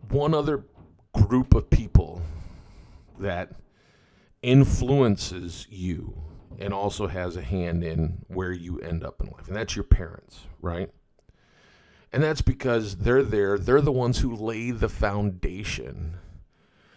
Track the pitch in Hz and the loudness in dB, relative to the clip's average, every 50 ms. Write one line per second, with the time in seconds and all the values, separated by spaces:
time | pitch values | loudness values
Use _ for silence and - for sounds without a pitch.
0 | - - - 143 147 151 160 151 147 156 151 139 - - _ - - - _ _ | -6 -2 0 0 2 2 2 2 2 0 -2 -4 -4 -10 _ -20 -20 -20 _ _
1 | _ _ - 110 104 - 123 127 127 - - 110 - - - 123 113 90 - 95 | _ _ 2 4 4 6 6 4 6 6 6 6 6 6 4 4 4 4 4 4
2 | 85 76 85 87 85 80 80 - - - - - - - - - - - - - | 4 4 -2 -10 -10 -10 -12 -12 -14 -16 -18 -20 -20 -20 -20 -20 -20 -20 -20 -20
3 | - - - - 95 98 87 87 92 - - - - - _ _ _ _ _ _ | -20 -20 -14 -8 -6 -4 -4 -4 -6 -8 -12 -18 -20 -20 _ _ _ _ _ _
4 | _ _ _ _ _ _ _ _ - 123 127 139 135 - - - 131 123 139 143 | _ _ _ _ _ _ _ _ 2 6 8 8 8 8 6 2 2 2 4 4
5 | 131 113 101 - - - 92 90 87 87 85 - - - 104 92 90 90 82 - | 4 4 2 0 -2 -8 -10 -10 -10 -12 -12 -14 -16 -16 -12 -8 -6 -4 -4 -6
6 | 80 - - - - - - - - - - - 98 101 101 98 101 101 - - | -8 -10 -12 -12 -14 -14 -16 -18 -20 -20 -16 -10 -8 -6 -4 -2 -2 -4 -2 -2
7 | 104 92 - 92 90 90 82 90 - - 98 92 87 87 85 85 85 82 80 78 | -4 -4 -4 -6 -6 -6 -6 -8 -6 -4 -4 -2 -2 -2 -2 -2 -2 -2 -2 -2
8 | 80 80 85 - - - 87 92 92 90 92 87 85 90 82 - - 85 87 82 | -2 -2 -4 -6 -10 -10 -8 -6 -6 -6 -6 -8 -8 -10 -10 -10 -8 -6 -6 -6
9 | 78 73 - - - - - - - - 95 104 107 - - 98 98 - - - | -6 -8 -8 -8 -8 -8 -10 -14 -14 -10 -8 -8 -6 -6 -6 -8 2 4 4 4
10 | 90 82 87 - - _ - - - - - - 82 85 85 87 95 - - _ | 4 -2 -12 -16 -20 _ -20 -20 -20 -20 -16 -10 -8 -6 -4 -4 -6 -8 -10 _
11 | _ _ _ _ _ _ _ _ _ _ _ _ _ _ _ _ _ _ _ _ | _ _ _ _ _ _ _ _ _ _ _ _ _ _ _ _ _ _ _ _
12 | _ _ - 131 151 156 156 139 - - - - - 127 120 113 110 101 98 90 | _ _ -2 0 0 0 0 2 2 0 0 2 0 0 0 0 0 -2 -4 -2
13 | 98 117 123 135 135 - 110 104 101 98 101 101 90 117 127 147 143 151 131 127 | 2 4 4 4 4 4 2 2 2 2 2 0 2 4 4 4 4 4 2 0
14 | 123 123 123 - 147 127 117 104 107 113 113 110 117 123 120 113 110 107 - - | 0 0 0 0 0 -2 -2 -4 -6 -6 -6 -4 -4 -6 -2 -2 -2 -2 -2 -2
15 | 113 104 101 104 104 101 92 90 - - 90 98 104 - - - 60 65 62 50 | -2 -2 0 -2 -2 -2 -2 -4 -4 -6 -6 -6 -8 -8 -8 -8 -8 -10 -10 -10
16 | 82 78 87 90 - - - - - - _ _ _ _ _ _ _ _ _ | -10 -10 -10 -12 -14 -18 -20 -20 -20 -20 _ _ _ _ _ _ _ _ _